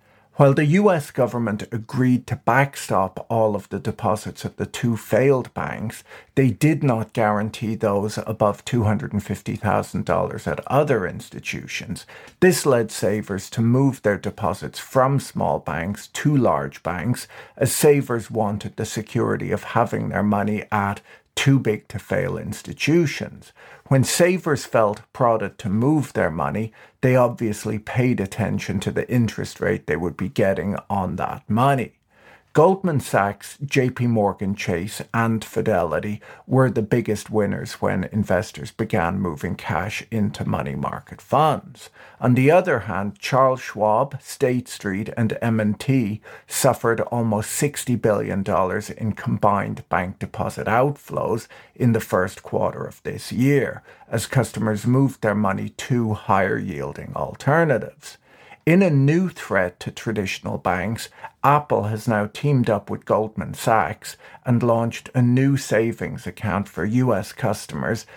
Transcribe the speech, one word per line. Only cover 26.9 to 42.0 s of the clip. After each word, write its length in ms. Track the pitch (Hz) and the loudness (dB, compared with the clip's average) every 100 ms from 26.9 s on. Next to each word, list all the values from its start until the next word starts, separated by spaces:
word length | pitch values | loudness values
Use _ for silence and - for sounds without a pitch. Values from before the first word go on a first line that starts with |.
| _ | _
they 120 | 131 | 2
obviously 640 | 127 120 - 113 104 107 107 | 4 4 0 -4 -4 -4 -6
paid 420 | - 123 123 104 | -4 0 2 2
attention 600 | 95 - 98 101 - 98 | -2 -2 -2 -2 -4 -4
to 100 | 104 | -2
the 180 | - - | -4 0
interest 520 | 123 113 - 95 - | 0 0 -2 -8 -4
rate 260 | 95 95 - | -2 -2 -2
they 100 | 80 | -2
would 200 | 87 71 | -2 -4
be 140 | 92 | -4
getting 480 | - 98 98 95 - - | 0 0 0 -2 -6 -4
on 280 | 98 92 92 | -4 -2 -4
that 320 | - - - | -6 -6 -2
money. 440 | 107 139 135 107 - _ _ - - _ | 2 2 2 -2 -10 _ _ -20 -20 _
Goldman 480 | - 170 190 180 143 | 4 6 4 0 -2
Sachs, 580 | - 110 98 104 - - | 0 0 0 -2 -14 -12
J 280 | 139 143 127 | -2 0 0
P 160 | - 120 | 0 0
Morgan 480 | 113 101 92 95 | 2 2 0 -4
Chase, 480 | 101 - 87 98 - - | -4 -2 -2 -4 -8 -4
and 320 | 117 113 113 | 0 0 0
Fidelity 800 | - 110 104 92 85 78 104 107 - - - | -4 -2 0 2 0 -2 -4 -8 -12 -20 0
were 240 | 131 127 | 2 4
the 100 | 110 | 2
biggest 480 | 104 123 107 104 - | 0 0 0 -4 -2
winners 460 | 107 98 92 104 - | 0 0 -2 -8 -4
when 220 | 98 98 | -2 -2
investors 640 | - 107 98 92 95 - 67 | -2 -2 0 0 0 -8 -10
began 500 | - 113 104 85 95 | -6 -2 0 0 -2
moving 360 | 95 73 87 - | -4 -4 -6 -6
cash 460 | - 80 90 - - | -4 -4 -4 -6 -6
into 380 | 113 101 - - | -2 -2 -2 -4
money 260 | 80 71 | -4 -4
market 460 | 71 69 - - - | -6 -6 -8 -12 -18
funds. 720 | - 131 156 110 - 123 - - | -2 2 2 0 -6 -18 -20 -20